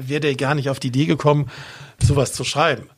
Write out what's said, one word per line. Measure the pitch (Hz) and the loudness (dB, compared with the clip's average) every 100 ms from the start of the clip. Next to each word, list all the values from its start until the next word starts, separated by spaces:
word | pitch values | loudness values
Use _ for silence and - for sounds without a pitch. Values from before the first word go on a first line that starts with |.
| 131 | -4
wäre | 143 | -2
der | 147 | 0
gar | 127 135 | 0 0
nicht | 151 135 | 0 -2
auf | 131 | -4
die | 131 | -2
Idee | 127 165 | 0 2
gekommen, | 147 147 147 131 - - - - - | 2 2 2 0 -8 -18 -18 -18 0
sowas | - 143 120 | 2 4 0
zu | - | -2
schreiben. | 127 139 160 117 - | -4 0 2 0 -6